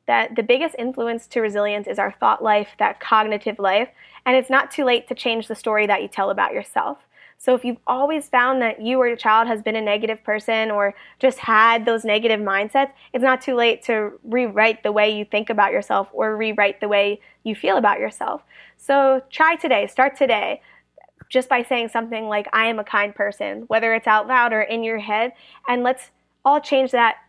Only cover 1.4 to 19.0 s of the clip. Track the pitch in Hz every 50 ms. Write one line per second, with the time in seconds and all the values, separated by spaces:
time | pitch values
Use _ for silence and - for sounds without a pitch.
1.4 | 220 214 202 208 208 208 208 208 202 - 202 202 196 202 202 - 226 220 214 -
2.4 | 220 220 214 208 208 - - - 208 - - - - - 226 214 214 214 208 208
3.4 | - 214 202 - 202 190 190 208 240 - _ _ - - - - - 254 254 262
4.4 | 247 254 262 269 - - - - 285 254 240 233 - - 247 - - 247 226 226
5.4 | 214 - 220 - - 226 214 214 214 202 202 - 202 202 - - 196 202 196 202
6.4 | 196 - - 208 202 - - - - - - - _ _ _ _ - - _ _
7.4 | - - 254 247 247 247 240 - - - 247 254 277 285 320 302 285 - - 247
8.4 | 247 254 262 262 240 226 214 - 214 226 254 262 247 240 240 233 - 220 214 220
9.4 | 226 240 226 214 214 220 214 220 214 208 202 214 220 220 220 214 _ - 208 214
10.4 | - - 226 220 220 220 208 208 202 202 202 - - - - - - 262 254 -
11.4 | - - 220 214 220 233 233 233 214 233 226 226 220 220 208 214 226 233 220 208
12.4 | 208 196 190 196 208 214 - 269 277 269 - _ - - - 247 247 262 262 254
13.4 | - - 254 240 233 233 226 - - - 233 220 214 208 - - - 226 220 247
14.4 | 254 226 196 202 220 226 220 220 - 214 208 214 208 214 214 208 208 - - 208
15.4 | 220 - 226 208 202 196 - 208 202 - 220 196 196 - - - 220 220 214 214
16.4 | 220 220 214 214 208 202 202 - - 208 208 202 202 202 208 - _ - _ _
17.4 | - 220 214 - - - - 269 226 208 196 - 214 214 - - - - - 302
18.4 | - _ _ - - - _ _ - - 277 277